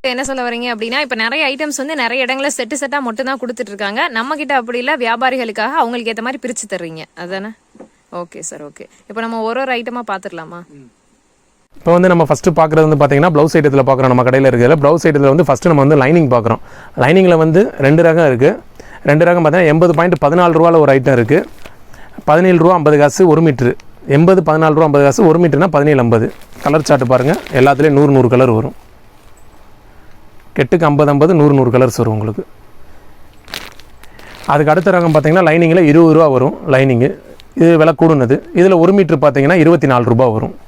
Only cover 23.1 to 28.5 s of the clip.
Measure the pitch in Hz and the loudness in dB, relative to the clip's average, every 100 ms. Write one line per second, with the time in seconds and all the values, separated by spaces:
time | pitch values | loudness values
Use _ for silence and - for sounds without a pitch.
23.1 | - 185 151 165 123 120 - - - - | 2 2 2 0 0 -4 -4 -14 -18 -2
24.1 | 139 175 185 156 156 160 151 160 143 139 | 2 4 2 0 0 0 2 2 2 2
25.1 | 131 180 165 170 139 185 151 147 139 120 | 2 2 4 2 2 0 0 2 2 2
26.1 | 113 113 - - - 143 156 147 143 123 | 0 -2 -8 -20 -8 -2 -2 0 0 2
27.1 | 127 131 190 - 131 131 135 151 139 147 | 0 0 -4 -4 0 2 2 2 2 2
28.1 | 135 123 135 131 | 2 2 2 2